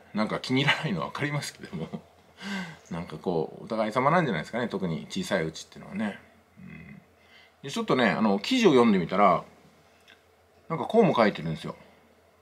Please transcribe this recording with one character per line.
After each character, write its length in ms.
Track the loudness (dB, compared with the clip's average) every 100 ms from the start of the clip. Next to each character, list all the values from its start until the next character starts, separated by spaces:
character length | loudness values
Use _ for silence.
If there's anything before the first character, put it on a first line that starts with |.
| -10
な 100 | -4
ん 40 | -4
か 100 | -4
気 140 | -2
に 100 | -2
入 80 | 0
ら 100 | 0
な 60 | -2
い 60 |
の 80 | -4
は 60 | -6
分 40 |
か 140 | -6 -6
り 80 |
ま 80 | -6
す 120 | -8
け 120 | -14 -14
ど 100 | -10
も。 140 | -10 -12 -16 _ _ -16
<laughs> 480 | -10 -10 -10 -14 -12
な 100 | -10
ん 60 | -10
か 120 | -8
こ 400 | -2 0 -2 -6
う、 60 | -8
お 20 |
互 220 | -4 -2
い 20 |
様 200 | 2 4
な 100 | 4
ん 40 | 2
じ 60 |
ゃ 20 |
な 60 | -2
い 40 |
で 20 | -4
す 80 |
か 60 | -4
ね。 100 | -4
特 180 | -4 -4
に 200 | -4 -6
小 140 | -6
さ 180 | -2 -2
い 20 |
う 80 | -2
ち 140 | -8 -16
っ 80 |
て 40 | -18
い 40 |
う 20 |
の 60 | -12
は 60 | -8
ね。 220 | -6 -8 -18 _ _ -20
う 40 |
ん。 400 | -20 -20 -20 -20 _ _ _ -20 -20 _
で、 60 | -10
ち 80 | -6
ょ 60 |
っ 20 | 0
と 120 | 2
ね、 120 | 2
あ 100 | 2
の、 180 | 2 2
記 180 | 0 4
事 100 | 6
を 20 |
読 180 | 8 6
ん 60 |
で 40 | 4
み 100 | 2
た 100 | 4
ら、 260 | 4 4 -2 -20 -20 _ _ _ _ -20 _ _ _ _ -8
な 80 | -6
ん 20 |
か 60 | 0
こ 160 | 4
う 20 |
も 100 | 4
書 140 | 6 4
い 60 |
て 80 | 2
る 80 | -6
ん 60 | -6
で 20 |
す 60 | -8
よ。 100 | -12 -18 -20 _ _ _ _